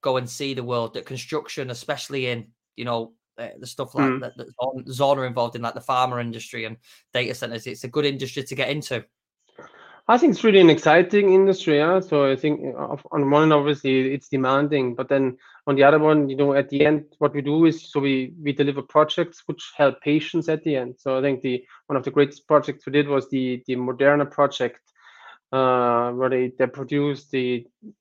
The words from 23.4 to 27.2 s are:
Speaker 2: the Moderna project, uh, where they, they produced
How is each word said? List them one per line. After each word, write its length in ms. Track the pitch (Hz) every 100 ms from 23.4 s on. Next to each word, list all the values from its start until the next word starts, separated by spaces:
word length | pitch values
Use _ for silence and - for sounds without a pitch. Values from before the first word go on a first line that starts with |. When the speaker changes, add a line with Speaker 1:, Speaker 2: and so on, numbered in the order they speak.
| 127 123 127
Speaker 2:
the 80 | 123
Moderna 500 | 127 127 139 147 143
project, 520 | - 143 - 123 - _ _ _ - - - _
uh, 580 | 131 131 123 123 117 120 123
where 120 | 131
they, 240 | 127 127 127
they 80 | 127
produced 640 | 135 127 143 147 139